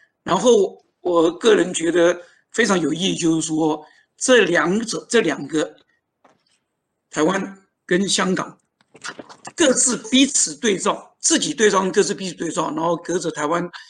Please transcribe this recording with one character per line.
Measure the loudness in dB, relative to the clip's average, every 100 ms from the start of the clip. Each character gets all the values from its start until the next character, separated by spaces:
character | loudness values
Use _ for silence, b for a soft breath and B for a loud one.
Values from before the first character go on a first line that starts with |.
| b b
然 | -4 0
后 | 4 4 2 -4 _ _
我 | -2 2 2
个 | 2 2
人 | 4 2
觉 | -4 -2
得 | 2 2 2 B B B
非 | -2 0
常 | 0
有 | 0
意 | -2 -2
义， | -2
就 | 0 0
是 | -2
说 | -2 0 -2 B B B -6
这 | 4 4
两 | 4 2 0 -2
者， | -2 -8 -2
这 | 0
两 | 0 -2 -4
个 | -4 -4 -8 _ _ _ _ _ _ _ _ _ _ _ _ _
台 | -2
湾 | 0 0 -6 -14 _ _ -2
跟 | 0 0
香 | 0 0
港 | -2 -4 -12 _ _ _ -20 -18 -16 -20 -18 -10 0
各 | 2
自 | 2 0 -2 0
彼 | 2 4
此 | 2 -4
对 | -2 -2 -2
照， | -2 -4 -8 _
自 | -2 0
己 | -2
对 | 2 2
照， | 2 0
各 | 0
自 | 0
彼 | -2 -8
此 |
对 | -8 -8
照， | -4 -4
然 | -2
后 | -2 -2
隔 | -4 -4
着 | -4
台 | -4 -2
湾 | -2 -4 B B